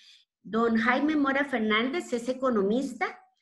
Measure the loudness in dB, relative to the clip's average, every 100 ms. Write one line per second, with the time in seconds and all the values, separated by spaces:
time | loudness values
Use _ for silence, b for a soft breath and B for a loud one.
0 | b b _ _ -6 0 2 2 2 2
1 | 2 2 2 0 -2 -2 0 2 0 -2
2 | -4 -4 -4 -2 0 2 2 0 -2 -4
3 | -6 -6 -20 _